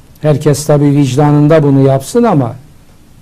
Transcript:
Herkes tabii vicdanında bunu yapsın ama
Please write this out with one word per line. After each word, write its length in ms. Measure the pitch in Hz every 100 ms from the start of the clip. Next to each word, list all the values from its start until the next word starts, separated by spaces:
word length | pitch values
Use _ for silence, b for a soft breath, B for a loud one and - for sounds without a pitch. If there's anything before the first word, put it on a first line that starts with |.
| - -
Herkes 440 | 151 135 151 143 -
tabii 300 | 147 143 143
vicdanında 680 | 139 123 147 147 147 160
bunu 240 | 143 135 135
yapsın 360 | 135 - 240
ama 320 | 240 160 117 - - - - - - -